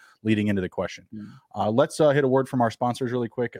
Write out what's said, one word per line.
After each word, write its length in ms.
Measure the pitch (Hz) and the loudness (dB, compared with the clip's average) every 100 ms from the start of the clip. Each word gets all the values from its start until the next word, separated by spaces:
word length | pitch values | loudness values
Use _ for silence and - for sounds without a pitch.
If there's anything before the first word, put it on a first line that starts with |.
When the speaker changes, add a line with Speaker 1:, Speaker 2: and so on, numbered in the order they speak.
| - _ | -20 _
Speaker 1:
leading 260 | 107 107 104 | 0 0 2
into 120 | 101 | 0
the 60 | 92 | -2
question. 380 | - 90 - 92 107 | -4 -8 -8 -18 -16
Speaker 2:
Mm-hmm. 440 | 104 131 _ 107 | -16 -20 _ -4
Speaker 1:
Uh, 100 | 113 | 0
let's, 300 | 113 165 - | 2 2 4
uh, 80 | 151 | 4
hit 160 | 143 135 | 4 4
a 20 | |
word 220 | 131 131 | 2 2
from 100 | 156 | 0
our 100 | 117 | 0
sponsors 440 | - 123 117 123 | 0 -4 -2 -4
really 160 | 123 117 | -4 -4
quick. 260 | - 117 - | -4 -6 -6